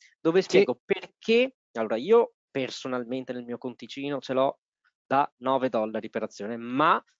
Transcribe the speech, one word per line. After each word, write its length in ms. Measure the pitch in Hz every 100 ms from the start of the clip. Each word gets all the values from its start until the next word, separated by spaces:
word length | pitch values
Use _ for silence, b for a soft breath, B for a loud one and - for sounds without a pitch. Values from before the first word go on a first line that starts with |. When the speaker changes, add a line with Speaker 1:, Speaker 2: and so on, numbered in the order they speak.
| b b
Speaker 1:
dove 200 | 160 180 180
Speaker 2:
Sì. 180 | 190 202
Speaker 1:
spiego 140 | -
perché... 720 | - 190 - _ - 233 262 _ _
Allora, 240 | - - 113
io 380 | 160 233 226 _ _
personalmente 840 | 139 127 - 131 127 117 131 127
nel 100 | 123
mio 140 | 120 120
conticino 600 | 127 117 120 - 139 139
ce 120 | -
l'ho 280 | 127 135 - _ _ _ _ -
da 240 | 135 - -
nove 300 | 127 135 127
dollari 420 | 113 110 110 110
per 120 | 113
azione, 320 | 110 - 101 117
ma 460 | 117 131 160 226 _